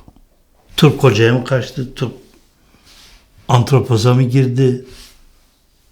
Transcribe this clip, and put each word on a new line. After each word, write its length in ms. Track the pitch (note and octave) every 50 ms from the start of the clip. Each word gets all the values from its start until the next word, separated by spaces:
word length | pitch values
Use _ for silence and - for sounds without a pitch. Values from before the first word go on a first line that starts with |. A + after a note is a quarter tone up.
| - - _ _ _ _ _ _ _ _ _ _ _ _ -
Turp 240 | - D#3+ C#3 - -
kocaya 320 | C#3+ B2+ G#2 G#2+ A2+ A#2+ B2
mı 100 | B2+ A#2+
kaçtı? 520 | - C3+ B2 A2 - - C#3 B2 A#2+ -
Turp 180 | - C3 A2 - - - _ _ _ _ _ _ _ _ _ _ _ _ _ - - - - - _ _ _ _ - -
antropoza 680 | - B2 A#2+ A2 - C#3 B2 - - A#2+ G#2 G#2+ B2 B2
mı 100 | B2+ C3
girdi? 600 | A#2 B2 C#3 C3 B2 A#2+ B2+ C3+ B2 B2 B2 - - - - - - _ _ _ _ _ _ _ _ _ _ _ _ _ _ _ _